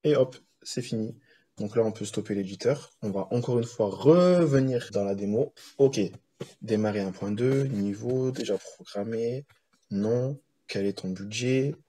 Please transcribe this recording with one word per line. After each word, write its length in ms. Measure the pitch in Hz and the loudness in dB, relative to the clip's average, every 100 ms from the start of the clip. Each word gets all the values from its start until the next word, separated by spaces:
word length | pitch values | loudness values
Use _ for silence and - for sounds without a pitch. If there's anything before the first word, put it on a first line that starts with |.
Et 140 | 151 143 | 4 4
hop, 200 | 127 - _ _ | 2 0 _ _
c'est 200 | - - | -10 -8
fini. 360 | 120 113 110 - _ _ _ - | -4 -4 -4 -8 _ _ _ -8
Donc 180 | 104 113 | -2 0
là, 60 | |
on 80 | 110 | 0
peut 120 | 104 | -2
stopper 300 | 104 - 101 | -6 -6 -4
l'éditeur. 560 | 101 95 98 117 143 - _ | -4 -4 -2 -2 -2 -6 _
On 80 | 107 | -6
va 180 | 98 95 | -6 -2
encore 260 | 123 127 120 | -2 0 -2
une 60 | |
fois 240 | 117 - 104 | -2 -2 -2
revenir 960 | 95 123 170 180 180 160 135 131 120 - | 4 6 8 8 6 4 4 2 -2 -2
dans 120 | 104 | -2
la 100 | 101 | -2
démo. 380 | 101 101 107 147 - - - | -2 -2 0 -2 -6 -20 2
Ok, 220 | 139 120 92 - _ _ - - | 4 4 -2 -4 _ _ -18 -14
démarrer 380 | 107 107 107 104 | -2 0 2 0
un 120 | 95 | -4
point 180 | 92 101 | -4 -6
deux, 340 | 104 127 135 | 0 2 2
niveau 640 | 135 104 101 101 120 131 131 | 0 0 -2 -2 -2 0 -2
déjà 260 | 127 113 98 | -2 -4 -4
programmé, 880 | - - - 101 110 113 117 127 143 _ _ _ _ | -6 -20 -12 -8 -6 -4 -4 -4 -10 _ _ _ _
non, 500 | 98 104 123 131 143 _ _ - | -2 0 0 0 -6 _ _ -8
quel 200 | 104 101 | -2 -2
est 120 | 98 | -2
ton 120 | 92 | -8
budget ? 640 | 92 101 107 123 131 139 151 | -8 -8 -4 0 2 0 -4